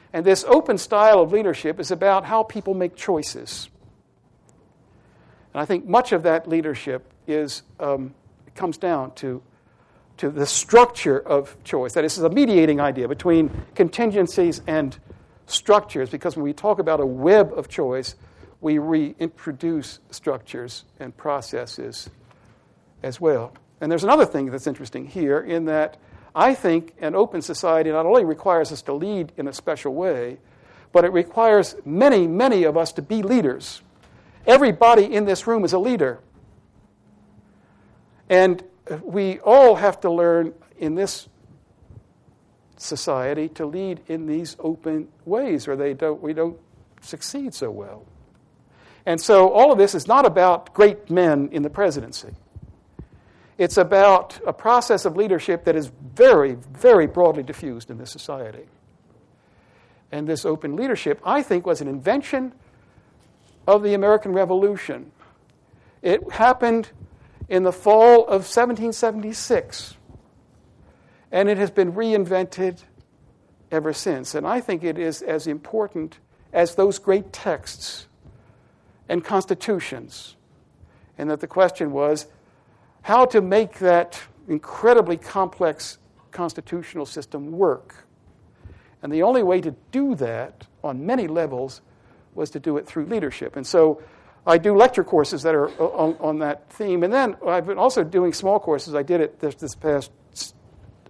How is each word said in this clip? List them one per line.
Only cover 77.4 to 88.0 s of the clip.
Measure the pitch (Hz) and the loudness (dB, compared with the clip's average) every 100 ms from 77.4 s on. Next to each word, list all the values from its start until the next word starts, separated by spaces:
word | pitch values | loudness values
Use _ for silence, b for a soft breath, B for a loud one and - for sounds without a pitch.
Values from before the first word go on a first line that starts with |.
| 202 151 - - - - - _ - b b b b b b b - | -6 -6 -8 -16 -16 -16 -20 _ -20 b b b b b b b -8
and | 175 | -8
constitutions, | 160 196 190 190 - 190 - 127 123 - - _ _ _ _ _ b b b - | -4 -4 -2 -6 -4 -6 -6 -14 -16 -20 -20 _ _ _ _ _ b b b -12
and | 147 | -8
that | 151 | -6
the | 165 | -4
question | 185 180 180 151 | 0 0 0 -4
was | 139 147 151 - b b b b b b b | -2 -2 -2 -6 b b b b b b b
how | - 226 254 | 0 4 4
to | 226 | 2
make | 185 202 214 - | 2 2 0 -2
that | 185 175 170 - - _ - | 2 2 0 -8 -20 _ -8
incredibly | 156 - - 220 233 175 170 | -8 -8 -2 4 4 4 -2
complex | - 196 185 - 170 151 - - _ _ _ | -6 -4 -4 -2 -4 -4 -10 -18 _ _ _
constitutional | - 170 - - 170 160 165 143 | -10 -10 -10 -12 -12 -10 -12 -12
system | 151 139 147 143 | -14 -14 -12 -10
work. | 165 185 123 - - | -2 0 0 -6 -20